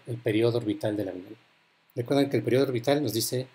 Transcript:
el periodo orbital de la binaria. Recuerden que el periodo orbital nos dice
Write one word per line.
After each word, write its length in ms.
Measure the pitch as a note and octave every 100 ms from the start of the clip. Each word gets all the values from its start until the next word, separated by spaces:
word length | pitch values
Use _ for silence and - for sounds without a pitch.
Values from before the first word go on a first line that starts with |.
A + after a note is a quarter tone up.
| -
el 120 | A#2
periodo 400 | - G#2+ A#2 A#2+
orbital 380 | G#2+ G2+ A2 G#2
de 80 |
la 80 | G2
binaria. 260 | F2+ F#2+ - _ _ _ _ _
Recuerden 340 | - A#2+ C#3 C#3
que 80 | A#2+
el 60 |
periodo 220 | A#2 A#2+
orbital 380 | C#3 B2 A#2+ C#3+
nos 120 | C#3
dice 320 | G#2+ A2+ B2+ C3